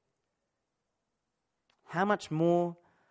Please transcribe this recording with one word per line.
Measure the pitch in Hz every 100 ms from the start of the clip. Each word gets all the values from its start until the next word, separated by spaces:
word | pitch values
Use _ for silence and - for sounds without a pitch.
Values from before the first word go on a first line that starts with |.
| _ _ _ _ _ _ _ _ _ _ _ _ _ _ _ _ _ _ -
How | 165
much | 202 202 -
more | 156 170 175 175 170 _ _ _